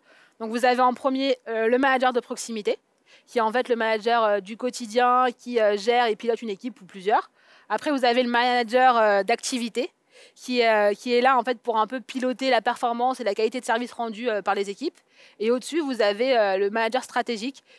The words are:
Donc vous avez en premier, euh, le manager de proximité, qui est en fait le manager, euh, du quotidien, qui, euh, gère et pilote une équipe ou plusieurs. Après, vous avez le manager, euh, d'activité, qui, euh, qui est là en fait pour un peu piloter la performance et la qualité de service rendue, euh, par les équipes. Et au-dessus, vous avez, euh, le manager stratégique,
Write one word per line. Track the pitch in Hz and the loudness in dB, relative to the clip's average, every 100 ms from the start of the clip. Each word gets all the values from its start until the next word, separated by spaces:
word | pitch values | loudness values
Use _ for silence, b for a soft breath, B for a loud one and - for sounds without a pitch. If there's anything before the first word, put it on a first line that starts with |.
| b b b b | b b b b
Donc | 220 | -6
vous | 233 | 0
avez | 247 247 | 2 4
en | 254 | 2
premier, | 247 269 262 269 254 - | 2 -2 0 -2 -2 -4
euh, | 226 226 | -2 2
le | 247 | 2
manager | 269 262 254 | 2 2 2
de | 247 | 0
proximité, | - 247 - 226 208 - _ _ _ b b | -6 -10 -10 -6 -6 -6 _ _ _ b b
qui | 240 | -2
est | |
en | 220 | 0
fait | 240 247 | 0 0
le | 233 | 0
manager, | 226 220 220 233 | 0 0 2 2
euh, | 220 208 | 2 2
du | 190 220 | -2 -6
quotidien, | 254 - 233 226 247 247 254 247 | -6 -6 -4 2 4 4 2 -2
qui, | 240 240 | -4 0
euh, | 208 208 | 2 2
gère | 202 240 240 | 2 2 2
et | 214 | 0
pilote | 233 226 | -2 -4
une | 226 | -4
équipe | 196 247 - | -8 -10 -14
ou | 180 | -18
plusieurs. | 196 185 262 - _ b b b | -8 0 0 0 _ b b b
Après, | 214 311 | -4 -2
vous | 277 240 | 0 2
avez | 240 | 2
le | 240 | 2
manager, | 240 247 247 233 254 254 240 | 2 2 0 2 4 6 6
euh, | 214 202 | 4 4
d'activité, | 196 233 - 254 233 233 302 _ _ B B _ | 2 -2 -2 -6 -4 -6 -6 _ _ B B _
qui, | - 247 | -4 0
euh, | 226 214 208 | 2 4 2
qui | 208 247 240 | 0 0 2
est | |
là | 254 262 | 4 2
en | |
fait | 226 240 | 0 -4
pour | - 220 | -2 0
un | 214 | 0
peu | 254 | -4
piloter | - 254 254 247 262 | -8 -4 -4 -2 0
la | 233 | 0
performance | 233 233 247 233 247 254 | 0 -2 -2 -2 -2 -2
et | |
la | 220 | -4
qualité | 202 220 254 | -2 -2 -2
de | 240 | -2
service | 233 247 | -4 -4
rendue, | - 233 208 240 | -8 -8 -6 -4
euh, | 208 | -4
par | 190 | -2
les | 202 202 | -2 -4
équipes. | 202 311 - _ b b b | -6 -8 -10 _ b b b
Et | 214 | -2
au-dessus, | 247 - 320 | -2 -2 -4
vous | 285 233 | -4 0
avez, | 208 202 262 240 | 0 2 2 2
euh, | 202 190 | 2 0
le | 202 | -2
manager | 226 226 254 | -2 -2 -4
stratégique, | - 254 233 226 240 - _ | -4 -6 -4 -6 -8 -10 _